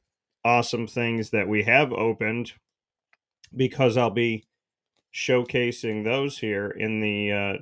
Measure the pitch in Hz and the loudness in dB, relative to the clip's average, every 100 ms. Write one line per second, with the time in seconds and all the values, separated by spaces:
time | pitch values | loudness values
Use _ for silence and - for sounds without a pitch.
0 | _ _ _ _ 117 120 - 117 110 123 | _ _ _ _ 2 4 2 -4 -4 -4
1 | 117 113 107 110 98 107 101 131 139 110 | -2 -2 0 -2 0 0 4 4 4 0
2 | 113 107 110 117 117 - _ _ _ _ | 0 0 -4 -4 -8 -12 _ _ _ _
3 | _ _ _ _ - 123 131 - 127 120 | _ _ _ _ -12 -2 -2 2 2 4
4 | 117 107 117 110 - _ _ _ _ _ | 2 2 0 -2 -10 _ _ _ _ _
5 | _ - - 123 120 127 120 117 113 107 | _ -8 0 2 2 0 -2 -2 -4 -4
6 | 107 135 139 - 110 101 101 - 107 107 | -2 0 -2 -4 -4 -2 -4 -4 -4 0
7 | 107 104 104 101 101 98 | 0 0 0 0 -2 -4